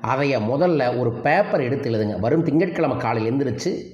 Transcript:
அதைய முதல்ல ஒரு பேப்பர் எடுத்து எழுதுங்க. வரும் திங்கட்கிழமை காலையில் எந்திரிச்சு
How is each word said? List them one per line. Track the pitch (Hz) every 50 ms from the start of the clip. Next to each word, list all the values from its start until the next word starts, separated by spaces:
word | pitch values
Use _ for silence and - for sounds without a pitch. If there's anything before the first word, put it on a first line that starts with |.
அதைய | - 117 131 131 143 143 135 113
முதல்ல | 104 110 131 147 180 180 165 143 127 123 120 123
ஒரு | 123 117
பேப்பர் | 117 120 - 143 156 185 208 - 214 170
எடுத்து | 131 120 131 120 - 123
எழுதுங்க. | 113 107 110 104 104 90
வரும் | 98 120 147 165
திங்கட்கிழமை | 165 - 135 160 196 185 170 175 160 143 123
காலையில் | 120 120 113 117 113 107 113 127
எந்திரிச்சு | 139 139 127 107 - - 175 226 - - -